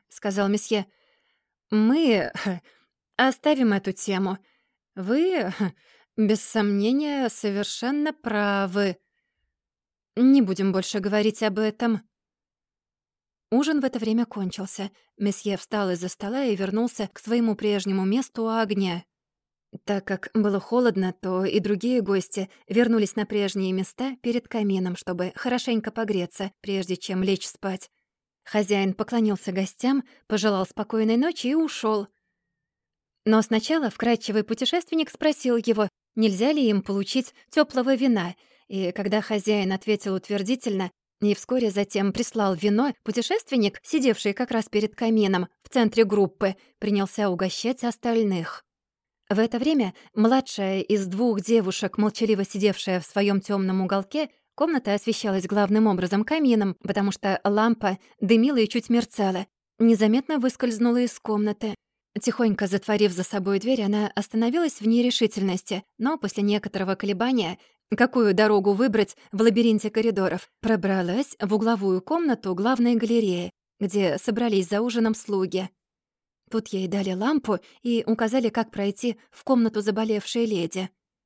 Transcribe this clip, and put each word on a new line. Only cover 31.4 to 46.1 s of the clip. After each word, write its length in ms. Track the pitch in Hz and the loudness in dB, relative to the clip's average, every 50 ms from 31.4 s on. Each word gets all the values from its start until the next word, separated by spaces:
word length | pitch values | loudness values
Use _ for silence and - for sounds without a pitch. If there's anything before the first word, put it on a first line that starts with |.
| - 247 | -2 -2
и 80 | 285 | 0
ушел. 520 | 320 320 294 - - - 220 214 208 - - _ _ _ _ _ _ _ _ _ _ _ _ _ _ _ _ _ _ _ _ _ _ - | 0 0 -2 -2 -4 -2 -2 -2 -2 -2 -6 _ _ _ _ _ _ _ _ _ _ _ _ _ _ _ _ _ _ _ _ _ _ 0
Но 160 | 214 220 220 | 2 4 4
сначала 480 | 214 - 233 220 220 - 311 330 285 214 | 4 2 0 -2 0 0 0 0 0 -2
вкрадчивый 540 | - - - 240 233 220 - - 202 220 214 | -4 -2 0 0 0 0 -2 -2 -2 -2 -2
путешественник 640 | - 226 - 262 254 - 349 339 - 330 320 311 - | -2 -4 -4 -2 -2 -2 -2 -2 -2 -2 -2 -2 -2
спросил 480 | - - 311 311 294 - - 247 240 233 | -4 -2 0 0 0 0 0 0 0 0
его, 300 | 220 233 226 214 208 190 - _ _ _ - | 2 0 0 0 0 -2 -4 _ _ _ -2
нельзя 360 | 220 220 220 190 185 226 277 | 0 2 2 2 2 0 2
ли 160 | 311 302 262 220 | 2 2 2 2
им 120 | 208 196 190 | 2 2 0
получить 500 | - 196 196 196 - - 262 247 - - _ _ _ | -2 -2 -4 -4 -2 -2 -4 -4 -4 -8 _ _ _
теплого 460 | - 320 302 294 - 262 240 262 269 | 0 0 2 2 0 -2 0 2 2
вина, 400 | 220 262 262 233 202 170 170 180 _ _ _ _ _ _ - | 2 2 2 2 2 0 -4 -6 _ _ _ _ _ _ -10
и 240 | 196 190 190 175 | -6 -4 -4 -4
когда 300 | 180 - 196 196 202 214 | -4 -4 -4 -2 -2 -2
хозяин 500 | 208 - 220 208 185 214 214 208 190 190 | -2 -2 -4 -2 0 0 0 0 0 0
ответил 440 | 190 190 - 214 214 202 - 202 190 | -2 -2 -2 -2 -2 -2 -2 -2 -4
утвердительно 760 | 185 - - 202 196 190 196 262 254 - 240 202 190 190 175 - _ _ _ _ - | -4 -4 -4 -4 -4 -2 -2 -2 -2 -2 -2 -2 -2 -4 -4 -8 _ _ _ _ -2
и 140 | - 208 202 | 0 0 0
вскоре 380 | - - - 254 254 240 214 | 0 -2 -2 -2 0 0 0
затем 400 | 185 202 202 - - 202 196 202 | 0 0 -2 -2 0 0 0 0
прислал 420 | 190 226 240 - - 226 202 190 190 | 0 -2 -4 -4 -2 -2 0 0 0
вино, 400 | 160 196 208 202 220 262 285 - _ - | 0 0 2 2 2 2 0 -2 _ -6
путешественник, 760 | - 208 240 233 - 370 453 - - 269 247 208 202 - - | -6 -4 -2 -2 -2 -2 -2 -2 -2 0 2 2 0 0 -4
сидевший 520 | - - - 311 254 254 214 - - 208 196 | -8 -2 -2 2 2 2 2 2 0 -4 -2
как 180 | - 247 - | -2 -4 -2
раз 160 | 240 226 220 - | -2 -2 -2 -2
перед 260 | - 208 208 214 - | -2 -2 -2 -2 -2
камином 540 | - 233 226 226 220 208 190 190 185 180 - _ _ - | -2 0 2 4 4 4 4 2 0 -2 -4 _ _ -10
в 60 | - | -2
центре 340 | - 254 233 220 220 226 226 | 2 2 2 4 4 4 2
группы, 540 | 196 | 4